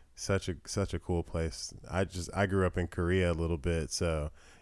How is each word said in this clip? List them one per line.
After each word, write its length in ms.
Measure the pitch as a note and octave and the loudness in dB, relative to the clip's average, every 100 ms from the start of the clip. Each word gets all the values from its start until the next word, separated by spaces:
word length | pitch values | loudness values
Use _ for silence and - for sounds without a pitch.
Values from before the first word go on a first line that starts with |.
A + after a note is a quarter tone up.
| - - | -20 -12
Such 300 | - G2 - | 0 0 0
a, 60 | D#2+ - | -8 -4
such 280 | G#2 F#2+ | -2 0
a 60 | E2+ | -2
cool 240 | - E2+ | 0 0
place. 500 | - E2+ D#2+ - - - - | 0 -2 -2 -4 -12 -12 -4
I 140 | F2 | -2
just, 260 | F#2+ F#2 D#2+ F#2 | 0 -2 -4 0
I 100 | G2+ | 2
grew 200 | G2 F2+ | 4 4
up 100 | F#2 | 2
in 100 | F2 | -2
Korea 440 | - E2+ F#2 F2 | 0 2 4 4
a 20 | |
little 240 | E2 E2 E2 | 2 0 0
bit, 320 | F2 E2 D2+ | 0 0 -2
so 420 | - F2 D#2 D2 - - - | 0 0 0 -2 -8 -20 -20